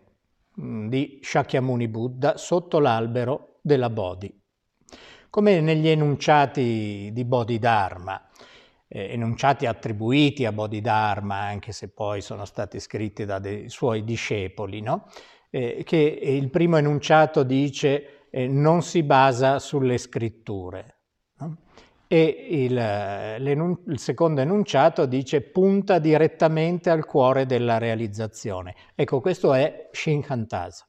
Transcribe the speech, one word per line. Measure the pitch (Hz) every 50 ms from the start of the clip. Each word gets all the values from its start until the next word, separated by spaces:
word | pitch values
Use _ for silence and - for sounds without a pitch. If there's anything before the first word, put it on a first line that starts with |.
| _ _ _ _ _ _ _ _ _ _ _ -
mm, | - 127 120 110 107 110
di | 123 131 143 151 - -
Shakyamuni | - - - 156 139 - - 139 127 131 127 120 120 113
Buddha | 110 110 117 127 127 127 127 143 160 -
sotto | - - 170 180 175 180 - 165
l'albero | 147 131 113 113 113 117 117 123 120 113 139 - - _ _ _
della | - 147 143 131 123 120
Bodhi. | 117 110 98 90 92 90 - 98 - _ _ _ _ _ _ _ _ _ _ _ - - - - - - _ _
Come | - 214 208 208 196 170
negli | 156 160 160 156 156 160
enunciati | 160 156 151 147 139 - - - 151 147 143 131 - 147 131 120 117 110 107 104 104 101 101 104 107
di | 120 131
Bodhidharma, | 120 131 123 117 104 120 113 110 120 113 107 98 90 87 90 87 95 95 98 _ _ _ - - - - - - _ _ _ _ - -
eh, | - 98 98 -
enunciati | 117 113 113 117 - - 135 143 139 139
attribuiti | 117 110 - - 123 110 101 110 113 131 143 151 143 - - 127
a | 110
Bodhidharma, | 104 107 107 107 110 107 104 120 110 107 107 107 101 101 101 101 98 98
anche | 104 101 104 101 - -
se | 104 - - 101
poi | _ - 110 104 104 101
sono | 95 - 107 104 101
stati | - - - 107 - - 101
scritti | - - - 107 107 107 - - 110
da | 101 98 95
dei | 98 101 101 104 92 123
suoi | - - - 127 113 110 107
discepoli, | 110 117 110 - - 120 104 95 92 - - 107 98 98 107
no? | 107 120 147 196 - - - - - - - _ _ _
Eh, | - 139 123 120 - - 160
che | - - 160
il | 151 151 156 - - 135 135 139 139 131
primo | - 143 170 175 170 156
enunciato | 147 147 147 143 - - 160 156 156 151 156 160 139
dice, | 123 135 135 143 147 139 - - 143 135 139 139 - - - _ _
eh, | - 135 127 127
"Non | 135 139 147 156 165 175
si | 170 - - 175 156
basa | 143 143 131 135 135 127 117 135 131 139 135
sulle | - - - 143 131 127 123 117
scritture", | - - - 117 113 113 - _ 110 - 107 98 90 90 90 92 - - _ _ _ _ _ _ _ _ _ -
no? | 139 165 156 - _ _ _ - - _ _ _ _ -
E | 180 165 160 160 - - - 262
il, | 180 147 127 123 127 123
eh, | 117 107 101 104 101 98 101 98 104 107 110 113
l'enun-, | 135 139 143 143 160 175 180 - - -
il | - 117
secondo | - - 135 - 165 165 156 139
enunciato | 131 151 196 208 202 - - 135 143 165 160 - 160
dice, | 131 123 131 135 - - 143
"Punta | - - - 185 185 196 196 202 196 196 190 170
direttamente | 151 160 151 147 160 156 - - 175 160 160 160 160 170 175 175 - 185
al | 165 160 156
cuore | - - 151 127 127 131 135 135
della | 131 127 120 120 120 113 113
realizzazione". | 113 117 113 110 117 107 101 107 113 110 - - - 117 95 92 90 87 90 _ - _ _
Ecco, | - 151 - - 131
questo | - 185 175 - - 170 135
è | 131 147 156 - - - - -
Shinkantasa. | - - 165 151 147 135 - 139 120 110 104 - 95 87 92 98 - -